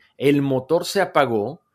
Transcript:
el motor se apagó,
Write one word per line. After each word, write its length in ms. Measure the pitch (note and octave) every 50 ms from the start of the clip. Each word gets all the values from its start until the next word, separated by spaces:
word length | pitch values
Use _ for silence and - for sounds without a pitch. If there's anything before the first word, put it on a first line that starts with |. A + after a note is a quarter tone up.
| _ _ _ -
el 240 | A#2 C#3+ C#3+ C#3+
motor 420 | C#3 C#3 C3 B2+ - - D#3+ F3 F3
se 160 | - - G3
apagó, 640 | F#3 F#3 - D#3 C#3 B2 A#2 G#2+ G2+ A#2+ D#3 - _ _